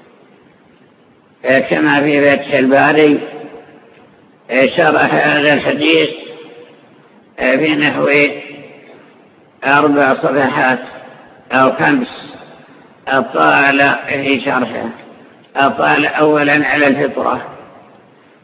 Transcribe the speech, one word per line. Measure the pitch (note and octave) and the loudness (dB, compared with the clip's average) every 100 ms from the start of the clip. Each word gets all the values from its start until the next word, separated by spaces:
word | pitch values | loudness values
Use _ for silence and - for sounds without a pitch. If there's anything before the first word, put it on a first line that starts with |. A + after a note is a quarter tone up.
| - _ _ _ _ _ _ _ _ _ _ _ _ _ | -20 _ _ _ _ _ _ _ _ _ _ _ _ _
كما | B2+ C3 - E3 D3+ C#3+ | 0 0 0 0 2 2
في | D3 C#3+ C#3+ C#3 | 2 2 2 2
فتح | - | 0
الباري | C#3 C3 C#3 C#3+ D3+ D3+ C#3 - - - - - - - - - _ _ _ - B2+ C3+ | 0 2 4 4 4 4 2 -2 -14 -16 -20 -20 -20 -20 -20 -20 _ _ _ -4 0 2
شرح | E3+ D#3 C#3+ C#3+ | 2 2 2 0
هذا | D3+ D3 D3 D3 | 0 0 0 2
الحديث | C#3 D3 C#3 D3+ D#3+ D3+ - - - - - - - - _ _ _ _ - | 0 0 -2 0 2 0 -6 -16 -18 -20 -20 -20 -20 -20 _ _ _ _ -6
في | B2+ C3+ D#3 D3 | -2 0 0 0
نحو | D3 C3+ C#3+ D3 C#3+ - - - - - - - - - - _ _ - | -2 0 0 2 2 -2 -14 -20 -20 -20 -20 -20 -20 -20 -20 _ _ -6
أربع | C3+ C#3+ D3 C#3+ C3+ | 0 2 4 2 2
صفحات | C3 D3+ C3+ C3 D3 C3 B2 - - - - - - - | 0 -2 0 -2 0 -2 -2 -6 -18 -20 -20 -20 -20 -4
أو | B2+ - | 0 2
خمس، | - D#3 C#3 B2 - - - - - - - - - - | 2 0 0 -2 -10 -18 -20 -20 -20 -20 -20 -20 -16 -4
أطال | C3+ - D#3+ D#3 D3 C#3 C#3 C#3 C3 - | -2 -2 0 2 2 2 2 2 0 -4
في | C#3+ C3+ C3+ | -4 -2 -2
شرحه. | C3+ B2+ B2 A#2+ A2+ - - - - - _ C#3 | -2 -4 -4 -6 -10 -12 -20 -20 -20 -20 _ -2
أطال | C#3 C#3 D3+ D3 D3 | -2 0 0 0 0
أولًا | C#3+ D3+ D3+ C#3+ D3 C3+ | 0 2 2 2 0 0
على | D3 C#3+ | 0 0
الفطرة، | C3+ C#3+ - B2 B2+ - - - - - - _ _ _ _ | 0 -2 -4 -4 -4 -8 -18 -20 -20 -20 -20 _ _ _ _